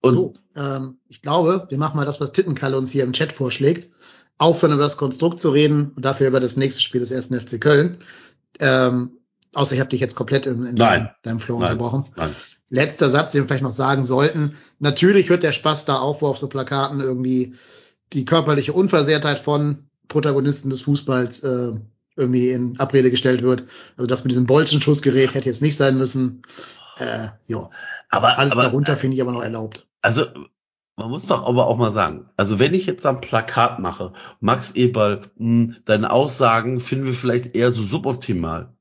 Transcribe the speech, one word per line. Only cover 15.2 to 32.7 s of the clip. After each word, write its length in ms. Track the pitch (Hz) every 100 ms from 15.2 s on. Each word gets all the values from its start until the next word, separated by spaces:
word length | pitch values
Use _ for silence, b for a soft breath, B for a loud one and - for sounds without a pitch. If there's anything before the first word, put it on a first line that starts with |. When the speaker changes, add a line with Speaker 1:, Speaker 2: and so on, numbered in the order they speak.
| 175
Speaker 2:
hört 120 | 175
der 100 | 160
Spaß 340 | 143 156 151 -
da 100 | 135
auf, 220 | 131 139
wo 40 | 147
auf 120 | 131
so 100 | 139
Plakaten 520 | 135 131 139 139 143
irgendwie 540 | 131 127 127 127 123 B B B B B _
die 120 | 143
körperliche 480 | 127 165 147 147 143
Unversehrtheit 680 | 160 196 170 143 151 147 139
von 500 | - 147 147 143 _ _ _
Protagonisten 640 | 156 147 139 135 143 135
des 120 | 131
Fußballs, 580 | - 143 - 127 120 117
äh, 300 | 139 123 123 110 107 _ _ -
irgendwie 340 | 131 127 123
in 280 | 127 123 127
Abrede 320 | 135 139 127
gestellt 320 | 120 131 127
wird. 220 | 123 123 - B B -
Also 100 | 123
das 180 | 127
mit 60 | 131
diesem 160 | 123 123
Bolzenschussgerät 880 | 139 156 151 147 147 139 127 131
hätte 140 | 135 131
jetzt 140 | 117
nicht 140 | 147 147
sein 200 | 139 131
müssen. 460 | 127 131 127 - B B B B B -
Äh, 300 | 123 113 110 - _
ja. 240 | 113 - B B B B
Speaker 1:
Aber, 280 | 98 113 127
Speaker 2:
Alles 140 | 139
Speaker 1:
aber 100 | 120
Speaker 2:
darunter 340 | 127 127 143 143
finde 200 | 131 131
ich 60 |
aber 100 | 123
noch 100 | 120
erlaubt. 440 | 117 113 110 - _ _
Speaker 1:
Also, 240 | 104 117 - - - _ _ _ _ -
man 140 | 113
muss 160 | 143 -
doch 180 | 123 -
aber 200 | 123 113
auch 100 | 117
mal 140 | 113
sagen, 400 | 104 87 71 - -
also 240 | 98 104
wenn 140 | 139